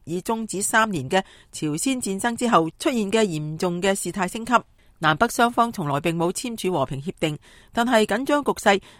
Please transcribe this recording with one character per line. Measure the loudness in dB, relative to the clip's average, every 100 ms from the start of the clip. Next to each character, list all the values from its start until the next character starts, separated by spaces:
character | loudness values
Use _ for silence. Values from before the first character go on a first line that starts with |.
議 | -4 -6
終 | -4 -4 -4
止 | -4
三 | 0 2 2
年 | 0 0
嘅 | 0 0 -8 _
朝 | -6 -4
鮮 | -2 -2 -2
戰 | -2 -2
爭 | -4 -2
之 | 2
後 | 4 2 0
出 | -2
現 | 0 2
嘅 | 2
嚴 | 2 0 -6 -2
重 | -2 0
嘅 | 0
事 | 0 -2
態 | -4 -4
升 | -4
級。 | 0 0 0 _ _ _
南 | 0 2
北 | 2
雙 | 2 2
方 | 2 0
從 | -2 -2
來 | -2
並 | 0
冇 | 0 -2
簽 | -2 -6 -6
署 | -2
和 | -2
平 | -2 -4
協 | -8 -4
定， | -4 -4 -12 -20 -8
但 | -2 2
係 | 4
緊 | 4 0 0
張 | 0
局 | 0
勢 | 0 2 2 0 -16